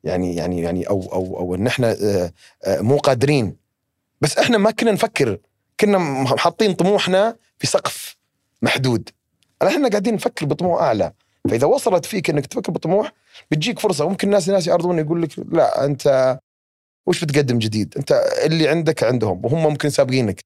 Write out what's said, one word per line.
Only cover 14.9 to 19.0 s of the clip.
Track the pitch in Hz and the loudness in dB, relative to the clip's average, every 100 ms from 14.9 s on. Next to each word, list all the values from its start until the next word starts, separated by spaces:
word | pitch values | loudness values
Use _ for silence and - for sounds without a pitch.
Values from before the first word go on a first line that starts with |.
| 170 | -2
يقول | 151 170 | -2 -2
لك: | 165 - | -4 -6
"لا، | - 165 143 - | -2 2 2 2
أنت | 139 139 147 131 131 127 _ _ _ _ _ _ - | -2 0 2 2 2 0 _ _ _ _ _ _ -4
وش | 175 | -2
بتقدم | 160 143 139 117 | 2 2 2 0
جديد؟ | 110 107 101 - | 0 -2 -4 -6
أنت | 139 135 - - | 0 2 2 0
اللي | 147 160 151 | 0 2 2
عندك | 165 160 156 | 2 0 0